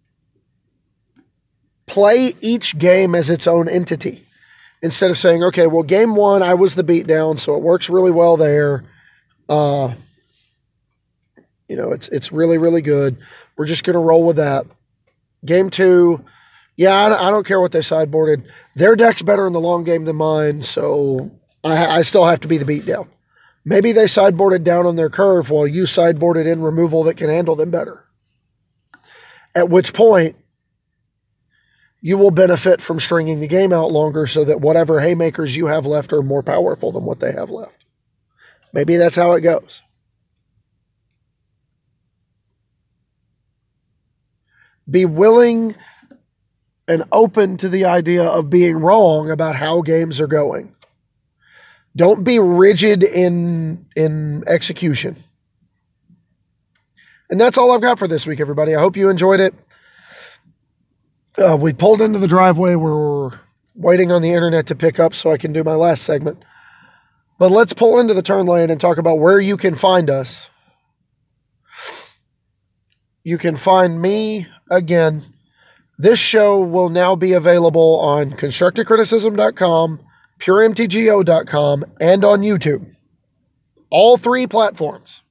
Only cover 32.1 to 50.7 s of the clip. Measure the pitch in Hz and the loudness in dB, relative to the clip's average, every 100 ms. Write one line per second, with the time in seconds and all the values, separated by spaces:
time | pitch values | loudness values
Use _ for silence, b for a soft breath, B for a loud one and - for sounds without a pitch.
32.1 | 196 202 165 185 170 185 175 - 160 - | 2 2 4 2 2 2 0 -2 -8 -4
33.1 | 170 160 151 151 180 190 170 160 156 156 | -2 -2 -6 -4 -2 0 0 0 -2 -2
34.1 | 151 139 156 147 151 143 165 160 156 156 | -2 -4 -2 0 0 0 2 2 0 0
35.1 | 170 165 156 151 131 165 156 139 151 - | 0 -2 -4 -6 -4 -4 -4 -4 -4 -4
36.1 | 156 139 139 - 156 180 - 190 175 170 | -4 -2 -4 -2 -2 -2 -4 -6 -6 -8
37.1 | - - - - - 220 _ _ _ _ | -6 -6 -6 -10 -12 -16 _ _ _ _
38.1 | _ _ b b b b - 143 170 170 | _ _ b b b b -4 0 2 2
39.1 | 170 175 175 - - - - _ _ _ | 2 2 2 0 -2 -4 -18 _ _ _
40.1 | _ _ _ _ _ _ _ _ _ _ | _ _ _ _ _ _ _ _ _ _
41.1 | _ _ _ _ _ _ _ _ _ _ | _ _ _ _ _ _ _ _ _ _
42.1 | _ _ _ _ _ _ _ _ _ _ | _ _ _ _ _ _ _ _ _ _
43.1 | _ _ _ _ _ _ _ _ _ _ | _ _ _ _ _ _ _ _ _ _
44.1 | _ _ _ _ _ _ _ - 165 180 | _ _ _ _ _ _ _ -4 0 0
45.1 | 156 214 226 240 226 226 214 b b b | 2 4 4 4 2 -4 -8 b b b
46.1 | _ _ _ _ _ _ _ - 165 165 | _ _ _ _ _ _ _ -4 -4 0
47.1 | 202 226 220 196 185 190 190 185 175 165 | 2 2 2 -2 -2 -4 -2 0 0 0
48.1 | 175 170 170 147 180 175 160 160 220 185 | 0 0 -2 0 2 2 2 2 4 4
49.1 | 156 151 156 160 135 156 170 156 160 165 | 2 -2 -4 -4 -4 -4 -2 0 -2 -2
50.1 | 139 151 151 143 - - | -4 -2 -2 -2 -6 -12